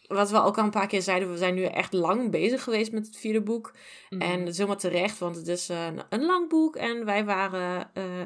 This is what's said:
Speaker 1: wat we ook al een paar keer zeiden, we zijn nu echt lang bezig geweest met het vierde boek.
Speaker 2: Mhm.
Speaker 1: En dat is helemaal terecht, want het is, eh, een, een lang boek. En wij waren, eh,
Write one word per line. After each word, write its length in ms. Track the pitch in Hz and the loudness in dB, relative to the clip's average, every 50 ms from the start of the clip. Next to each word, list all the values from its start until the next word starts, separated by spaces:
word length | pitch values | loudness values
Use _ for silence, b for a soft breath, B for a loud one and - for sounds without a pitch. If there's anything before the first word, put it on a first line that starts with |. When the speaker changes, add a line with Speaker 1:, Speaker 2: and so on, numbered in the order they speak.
| _ | _
Speaker 1:
wat 240 | - - 196 208 202 | -2 2 2 2 4
we 100 | 208 226 - | 4 4 6
ook 160 | 190 208 233 | 4 4 4
al 60 | 214 | 2
een 60 | 208 | 2
paar 160 | 208 220 196 | 2 2 0
keer 160 | 208 - 196 180 | 2 0 0 2
zeiden, 280 | 196 190 185 196 185 | 2 2 2 0 0
we 60 | 175 | -2
zijn 180 | 170 185 185 180 | 0 0 2 2
nu 100 | 185 185 | 2 0
echt 280 | - - - 180 - - | 0 0 0 -2 0 0
lang 380 | 185 170 165 190 233 254 220 | 0 2 2 2 2 2 0
bezig 320 | 165 156 165 220 254 262 - | 2 2 2 2 2 0 0
geweest 300 | - 226 214 220 214 226 | 0 0 0 0 0 -2
met 140 | 220 214 | -6 -6
het 100 | 220 - | -8 -10
vierde 260 | - - 220 214 220 208 | -8 -2 0 0 2 2
boek. 320 | 208 226 233 220 - - B B B B B B B | 0 -2 -4 -4 -8 -18 B B B B B B B
Speaker 2:
Mhm. 120 | B 185 170 | B -4 -2
Speaker 1:
En 160 | 175 180 180 | 0 0 0
dat 100 | 180 170 | -2 -2
is 80 | 175 | -2
helemaal 220 | 175 202 202 202 202 | 0 0 0 0 -2
terecht, 400 | - 180 175 175 180 208 208 - | -2 0 0 0 0 0 -2 -4
want 180 | 180 175 170 | -6 -6 -6
het 120 | 170 160 165 | -6 -4 -4
is, 200 | 175 180 - - | -4 -4 -4 -4
eh, 180 | 175 170 170 | -4 -4 -4
een, 140 | 165 160 - - - | -4 -6 -8 -8 -6
een 160 | - 220 285 | -4 -2 0
lang 240 | 339 370 359 349 330 | 2 2 2 0 2
boek. 280 | 330 320 320 311 311 | 2 2 2 2 0
En 280 | - - 233 233 233 226 | -2 -4 -4 -4 -2 -2
wij 200 | 214 202 208 214 | 0 0 0 2
waren, 680 | 208 202 185 196 190 185 185 180 180 180 180 - - - | 0 0 0 0 -2 -2 -2 -2 -2 -4 -4 -6 -8 -8
eh, 100 | 190 190 185 180 180 180 | -8 -6 -6 -6 -8 -8